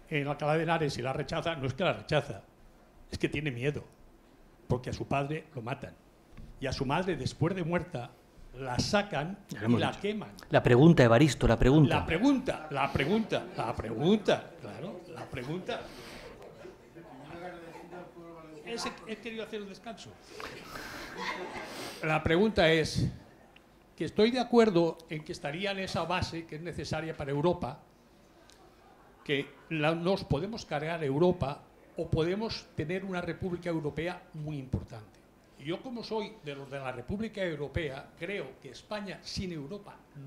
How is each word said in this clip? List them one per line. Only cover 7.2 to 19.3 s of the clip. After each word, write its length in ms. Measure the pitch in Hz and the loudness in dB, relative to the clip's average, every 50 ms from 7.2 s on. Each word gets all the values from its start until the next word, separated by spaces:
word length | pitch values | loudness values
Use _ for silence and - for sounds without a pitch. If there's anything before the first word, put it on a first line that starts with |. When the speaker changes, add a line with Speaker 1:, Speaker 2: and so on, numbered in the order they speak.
| 127 - - - 160 165 190 | -2 -4 -2 0 0 0 0
Speaker 1:
de 80 | 185 175 | -2 -2
muerta, 480 | 156 175 175 160 - - 131 120 - - - - - - - - - - | 0 0 0 -2 -2 -8 -8 -8 -8 -14 -20 -20 -20 -20 -20 -20 -18 -14
la 220 | 123 135 131 123 123 | -10 -6 -4 -2 -2
sacan 580 | - - - 202 202 - - 139 143 170 196 - - - | 0 2 2 2 2 2 -2 -4 -2 -4 -6 -10 -12 -14
Speaker 2:
Ya 80 | - - | -12 -6
lo 60 | - | 2
Speaker 1:
y 20 | |
Speaker 2:
hemos 140 | 113 120 113 | 2 4 4
Speaker 1:
la 60 | - 135 | 4 0
Speaker 2:
dicho. 140 | - - | -2 -2
Speaker 1:
queman. 280 | - 202 214 214 165 - - - - - | -4 -4 -4 -4 -6 -10 -14 -16 -8 4
Speaker 2:
La 100 | 156 131 | 4 4
pregunta, 420 | - 117 123 120 147 170 165 - 135 | 8 8 10 12 12 12 12 12 10
Evaristo, 440 | 117 113 120 147 151 120 - - 120 | 10 10 10 8 8 6 4 6 6
la 100 | 113 110 | 6 8
pregunta. 380 | - 123 135 156 151 120 160 | 8 8 10 10 10 8 6
Speaker 1:
La 100 | 147 - | 2 2
pregunta, 640 | - 165 165 220 277 285 254 - - - - - - | 2 0 4 4 4 4 4 2 -2 -4 -4 -6 -6
la 240 | 143 139 135 135 - | -2 0 0 0 2
pregunta, 520 | 151 139 143 202 226 220 - 156 127 - - - - | 0 2 2 2 2 2 2 0 -2 -2 -4 -6 -4
la 180 | 127 113 123 | -4 -4 -4
pregunta, 760 | - - 110 117 110 139 170 208 220 - - 175 120 - - - - | -4 -4 -6 -4 0 4 4 4 4 4 2 2 2 0 -10 -16 -16
claro, 400 | - 110 101 107 139 196 - 180 - - | -14 -14 -12 -10 -10 -10 -10 -12 -14 -14
la 140 | - - 123 | -14 -14 -14
pregunta. 560 | - - 135 120 135 156 185 180 - 233 - - - - - - - - - - - - - - - - - - - - - - - - 165 170 - - - 139 151 165 170 175 180 180 175 165 165 160 160 170 170 170 180 175 170 - 175 170 170 165 165 160 156 156 151 156 | -10 -10 -8 -6 -6 -6 -6 -6 -8 -8 -8 -10 -14 -16 -16 -16 -16 -16 -16 -16 -16 -16 -18 -18 -18 -18 -18 -18 -18 -18 -20 -20 -20 -20 -20 -18 -18 -18 -18 -18 -16 -16 -14 -12 -12 -14 -14 -16 -16 -16 -16 -16 -16 -14 -14 -16 -16 -18 -18 -18 -16 -16 -16 -18 -18 -18 -16 -12
He, 460 | - 233 226 - 247 - - - 220 | -10 -8 -6 -6 -6 -8 -10 -10 -12
he 60 | 220 214 | -12 -10
querido 260 | - 233 | -10 -10